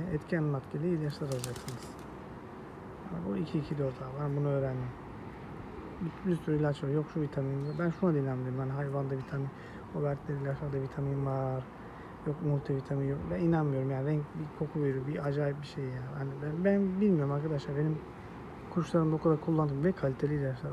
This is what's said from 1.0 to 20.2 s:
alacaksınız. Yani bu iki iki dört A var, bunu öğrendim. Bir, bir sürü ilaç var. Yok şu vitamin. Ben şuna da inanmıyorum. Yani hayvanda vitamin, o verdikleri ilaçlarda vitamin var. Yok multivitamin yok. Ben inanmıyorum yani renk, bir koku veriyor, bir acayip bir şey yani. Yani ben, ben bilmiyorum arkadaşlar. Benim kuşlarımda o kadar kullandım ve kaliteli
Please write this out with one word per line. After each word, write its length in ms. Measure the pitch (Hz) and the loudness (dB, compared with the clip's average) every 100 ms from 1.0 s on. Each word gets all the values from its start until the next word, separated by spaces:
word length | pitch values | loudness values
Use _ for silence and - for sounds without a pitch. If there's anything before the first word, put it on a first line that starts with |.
| 151 143 147 | 0 -2 -2
alacaksınız. 680 | 131 123 120 - 123 - - - - - - - - - - - - - | -2 -4 -6 -8 -10 -10 -12 -12 -12 -12 -12 -12 -12 -12 -12 -12 -12 -8
Yani 100 | 170 180 | -6 -2
bu 80 | 202 | -2
iki 220 | 160 160 | 0 -2
iki 200 | 139 143 | -2 0
dört 240 | 135 127 | -2 -2
A 200 | 131 139 | -6 -4
var, 80 | 147 143 | -2 2
bunu 120 | 143 | 2
öğrendim. 400 | 139 135 127 127 - - - - - - - - - - - | 2 2 0 -4 -8 -12 -12 -12 -12 -12 -12 -10 -10 -10 -6
Bir, 300 | 165 - 190 | -6 -2 0
bir 60 | 165 | 0
sürü 200 | - 151 | 2 4
ilaç 280 | 151 143 | 4 2
var. 40 | 139 | 2
Yok 180 | 147 151 | 0 0
şu 60 | 165 | -2
vitamin. 460 | 147 - 135 135 143 151 | -2 0 0 0 -2 0
Ben 120 | 170 | 0
şuna 240 | 165 185 | 2 4
da 40 | 147 | 4
inanmıyorum. 400 | 135 127 127 127 | 2 0 -2 -2
Yani 140 | 131 | -2
hayvanda 440 | 139 143 139 135 135 | -2 -2 0 0 -2
vitamin, 320 | 131 139 139 - - - - 165 | -2 -4 -4 -6 -12 -12 -8 -2
o 40 | |
verdikleri 360 | 147 143 - 143 | 0 0 -2 -2
ilaçlarda 380 | 139 139 147 139 | -2 -2 -2 -2
vitamin 460 | 135 - 139 139 139 | -2 -2 -2 0 0
var. 380 | 135 135 131 127 - - - - - - | 0 0 -2 -4 -10 -14 -14 -14 -6 -4
Yok 100 | 147 | 0
multivitamin 680 | 151 143 135 135 - 139 139 | 2 2 2 -2 0 0 0
yok. 100 | 143 160 | 0 -2
Ben 100 | 180 | 2
inanmıyorum 500 | 170 165 151 135 135 | 4 6 4 2 2
yani 160 | 131 139 | 0 2
renk, 160 | 151 147 | 0 0
bir 240 | 160 151 - | -6 -6 -4
koku 240 | 147 156 | -2 2
veriyor, 240 | 143 135 135 | 2 2 0
bir 200 | 151 143 | -2 0
acayip 360 | 143 143 143 | 2 0 0
bir 40 | - | -6
şey 180 | - | -6
yani. 340 | 131 127 131 143 | -4 -4 -6 -4
Yani 120 | 135 135 | -4 -4
ben, 220 | 147 156 | -2 2
ben 360 | 190 202 196 185 | 4 6 4 6
bilmiyorum 320 | 208 165 139 | 8 8 6
arkadaşlar. 440 | 143 160 147 - 139 | 2 2 0 0 2
Benim 220 | 156 156 - - - - - - - | 2 2 -4 -12 -12 -12 -12 -12 -4
kuşlarımda 420 | - 160 170 160 156 | 0 4 4 6 4
o 20 | |
kadar 220 | 165 151 | 4 4
kullandım 440 | 165 160 151 139 | 4 4 4 4
ve 80 | 165 | 2
kaliteli 420 | 190 139 127 | 2 0 2